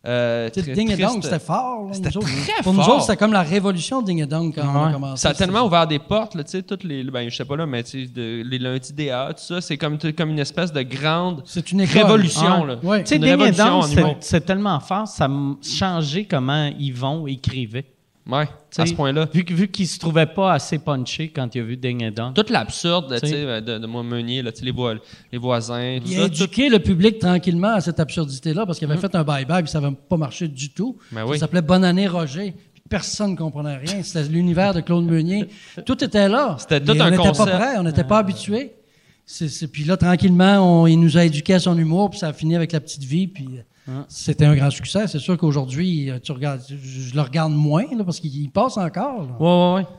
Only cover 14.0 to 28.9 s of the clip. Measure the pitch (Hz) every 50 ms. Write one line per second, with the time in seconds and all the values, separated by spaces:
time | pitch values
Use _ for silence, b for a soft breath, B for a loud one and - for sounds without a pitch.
14 | 160 151 143 - - - 180 165 147 - 190 196 208 202 175 139 - - 185 202
15 | 220 208 - - 156 135 139 143 143 139 139 - - - - - 196 190 175 165
16 | 156 139 143 196 214 202 180 135 127 135 143 151 151 143 - - 143 139 127 120
17 | 131 135 151 165 156 139 135 127 - - 123 131 120 107 110 127 147 _ _ _
18 | _ _ _ _ _ - 123 143 151 143 - - _ _ - - 165 170 170 160
19 | 143 135 139 156 160 156 156 175 180 170 175 160 208 196 - - 185 156 - -
20 | - 170 156 165 160 - - 196 190 190 170 139 - - 170 147 - 160 143 131
21 | 127 - - - 156 160 _ 143 131 117 - 123 113 110 123 127 127 127 123 123
22 | 117 110 104 113 113 127 127 208 - - 233 143 110 - - - - 170 170 180
23 | 160 131 127 117 - 147 151 147 147 135 117 110 107 120 113 107 113 110 117 120
24 | 120 120 120 120 117 117 123 135 123 117 113 - 123 127 123 127 123 117 110 107
25 | B B B B B B - 120 120 127 120 117 113 117 120 120 123 127 131 127
26 | 120 185 185 185 196 190 156 156 190 - - - 269 285 240 185 - 196 190 165
27 | 190 226 220 220 - 180 180 175 - 190 170 170 185 214 226 196 - 170 160 -
28 | 160 - - 175 156 139 135 131 - 165 151 185 226 185 156 - 160 143